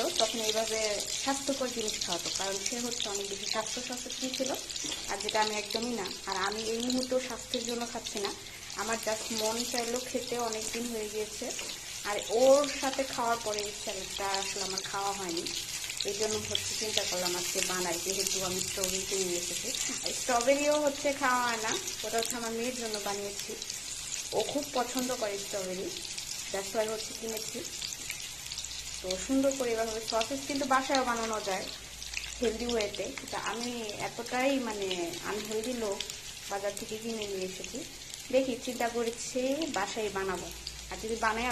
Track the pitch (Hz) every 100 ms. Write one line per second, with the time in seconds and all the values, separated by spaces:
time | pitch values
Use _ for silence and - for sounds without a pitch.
0 | 294 349 220 233 220 214 220 220 214 202
1 | - - 269 269 - 262 254 226 214 -
2 | - 170 - - 190 196 - 240 240 233
3 | 220 202 202 202 208 220 214 254 247 247
4 | 254 - 254 254 262 - - - - -
5 | - 202 208 214 214 214 202 226 240 226
6 | 175 - - 185 196 214 220 226 247 254
7 | 254 254 254 226 - 247 233 233 240 233
8 | - 220 196 165 - - - - 214 226
9 | 214 220 - 226 214 233 247 247 233 247
10 | - 247 - 240 233 220 214 233 240 226
11 | 214 214 214 - 247 - - - - -
12 | 202 208 - 220 262 277 285 277 269 269
13 | 269 - 233 233 220 208 208 - - 190
14 | 185 - 196 196 196 202 190 190 - 196
15 | 196 196 180 165 - - - - - -
16 | 202 202 214 214 208 208 - - 214 202
17 | 190 180 180 180 175 190 185 185 180 175
18 | 185 196 185 190 185 185 185 202 185 190
19 | 185 196 180 175 175 175 220 - - 254
20 | - - - 240 233 277 294 302 294 277
21 | 294 277 269 247 240 226 220 370 - -
22 | 220 226 226 240 226 226 240 247 226 208
23 | 202 202 202 190 - 226 - - - -
24 | - - - - 220 294 285 254 240 254
25 | 254 247 214 202 - 202 185 185 196 -
26 | - - - - - 196 196 233 220 220
27 | - - 226 220 - 233 - - - -
28 | - - - - - - - - - -
29 | 185 185 - 269 269 269 240 220 226 220
30 | 226 226 226 277 - 277 285 262 269 269
31 | 247 233 226 214 196 190 226 - - -
32 | - - - - 233 220 240 233 202 -
33 | 196 - - 202 180 220 240 240 214 196
34 | 190 - 226 247 269 269 226 208 190 180
35 | 170 170 170 208 214 220 240 240 208 202
36 | - - - - - 202 202 202 220 220
37 | 226 226 202 190 185 185 - 247 330 -
38 | - - - 262 262 226 - 233 233 226
39 | 233 233 - 254 262 285 320 196 196 233
40 | 208 190 190 175 165 - - - - 190
41 | 220 220 220 220 247